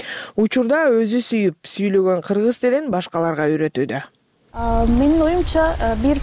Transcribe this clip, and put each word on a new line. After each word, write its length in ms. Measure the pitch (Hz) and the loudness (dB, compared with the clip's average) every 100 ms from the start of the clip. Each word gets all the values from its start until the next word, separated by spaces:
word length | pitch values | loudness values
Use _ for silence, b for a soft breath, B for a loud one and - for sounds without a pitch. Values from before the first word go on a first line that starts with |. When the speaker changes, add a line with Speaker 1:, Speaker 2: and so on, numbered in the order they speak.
| B B B - | B B B -2
Speaker 1:
Учурда 520 | 214 262 233 294 311 226 | 0 2 2 2 4 2
өзү 240 | 226 240 | 2 -2
сүйүп, 380 | 233 226 202 156 | -2 0 0 -2
сүйлөгөн 640 | - - 202 196 185 180 - | -12 -4 0 2 2 0 -2
кыргыз 380 | 202 220 240 | 0 0 0
тилин 240 | 247 269 302 | 0 0 -2
башкаларга 640 | 180 175 165 165 156 151 | -4 -4 -4 -2 0 0
үйрөтүүдө. 540 | 156 156 127 135 127 - _ _ _ _ 226 | 0 -2 -2 -4 -4 -10 _ _ _ _ -6
Speaker 2:
А, 260 | 233 226 233 | -2 2 2
менин 340 | 240 285 320 | 4 4 4
оюмча, 540 | 311 349 - 320 320 - | 2 0 0 0 0 0
э, 160 | 226 220 | -2 0
бир 180 | 254 285 | 0 0